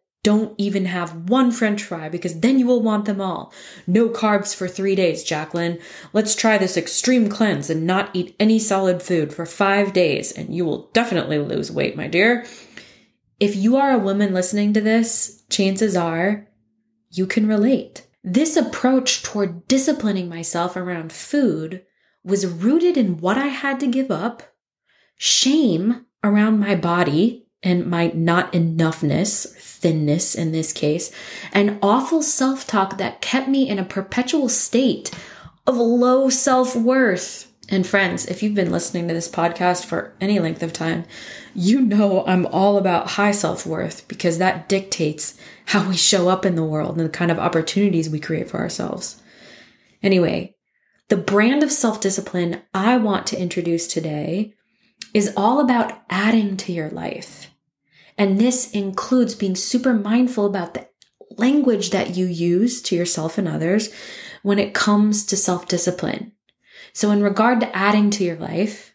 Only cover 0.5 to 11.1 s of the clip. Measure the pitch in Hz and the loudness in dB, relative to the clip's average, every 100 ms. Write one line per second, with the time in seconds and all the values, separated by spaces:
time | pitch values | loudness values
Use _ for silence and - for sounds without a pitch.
0.5 | - 202 196 185 180 170 165 180 254 247 | -4 -4 -2 -2 -4 -6 -8 0 2 2
1.5 | 233 214 208 - 165 156 170 175 160 233 | 2 -2 -2 -6 -10 -8 -8 -6 0 2
2.5 | 269 247 247 220 208 208 196 190 170 - | 4 4 2 2 0 -2 -4 -4 -6 -10
3.5 | - - - - 202 226 226 214 202 202 | -20 -20 -12 0 2 2 0 0 0 0
4.5 | - 185 185 196 190 175 165 - 151 156 | -6 -6 -4 -2 2 2 0 -4 -6 -4
5.5 | 170 170 170 - - - 214 214 - 226 | -4 -4 -6 -12 -20 -4 -2 0 2 2
6.5 | 208 185 180 165 - 247 254 214 - 214 | 4 2 0 -2 -2 2 2 2 0 0
7.5 | 143 143 160 165 190 202 180 180 - 214 | 0 -2 -2 0 0 -2 -4 -6 0 2
8.5 | 220 214 196 190 180 - 170 151 - 165 | 4 2 0 2 0 0 -2 -2 -6 -10
9.5 | - 196 202 196 190 160 135 - - 156 | 0 2 4 2 2 2 0 -4 -8 -8
10.5 | 165 165 170 - 226 240 | -4 -2 -4 -2 0 0